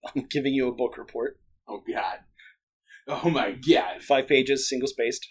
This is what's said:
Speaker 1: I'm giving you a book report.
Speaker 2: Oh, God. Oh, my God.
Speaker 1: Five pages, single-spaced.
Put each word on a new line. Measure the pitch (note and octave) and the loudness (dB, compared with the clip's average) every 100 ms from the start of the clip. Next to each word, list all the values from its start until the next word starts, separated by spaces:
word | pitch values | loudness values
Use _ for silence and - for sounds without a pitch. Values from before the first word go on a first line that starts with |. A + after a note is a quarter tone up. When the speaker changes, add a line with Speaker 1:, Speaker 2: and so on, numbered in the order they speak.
| - | -6
Speaker 1:
I'm | C3+ B2+ | -8 -4
giving | D3 C3+ | -2 0
you | C3+ B2+ | 0 0
a | |
book | A#2+ B2 - | 0 -4 -4
report. | - A#2+ A#2 - _ _ - | -12 -6 -6 -8 _ _ -14
Speaker 2:
Oh, | G#2 - | -12 -6
God. | G#2+ F#2+ G#2 _ _ - _ _ _ _ - - | -4 -4 -8 _ _ -20 _ _ _ _ -20 -8
Oh, | D3 E3+ | -2 0
my | D3 A2+ | 2 0
God. | C3 C3 E3+ - - | -2 4 4 4 -8
Speaker 1:
Five | - C#3 C3+ | 2 2 6
pages, | C3+ C3 C3+ - | 4 4 0 0
single-spaced. | C3 C3 - A#2 - - | -2 -4 -2 -2 -2 -10